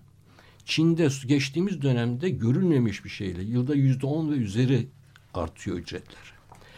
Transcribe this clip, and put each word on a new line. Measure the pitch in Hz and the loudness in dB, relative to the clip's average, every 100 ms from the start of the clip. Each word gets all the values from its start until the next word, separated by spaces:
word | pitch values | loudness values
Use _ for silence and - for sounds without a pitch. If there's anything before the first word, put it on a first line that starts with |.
| - _ _ - - - - | -20 _ _ -20 -20 -20 -4
Çin'de | - 165 165 156 | 2 4 4 2
s-, | 139 117 | 0 0
geçtiğimiz | 143 139 165 196 165 | 0 2 -2 -2 -2
dönemde | 135 120 117 123 185 | 0 2 0 -2 -4
görülmemiş | 95 113 151 185 139 113 98 95 | 0 0 2 4 4 2 -2 -12
bir | |
şeyle | - 98 87 | -8 -6 -6
yılda | 101 123 127 143 | -2 -2 0 2
yüzde | 135 131 135 | 4 2 0
on | 156 156 | -2 -2
ve | 147 | -2
üzeri | 104 110 127 127 - - _ - _ | -2 0 2 2 -2 -12 _ -20 _
artıyor | 92 80 - - 90 | -6 -6 -8 -8 -8
ücretler. | 82 78 - - - - - - - | -8 -12 -14 -20 -20 -20 -20 -20 -20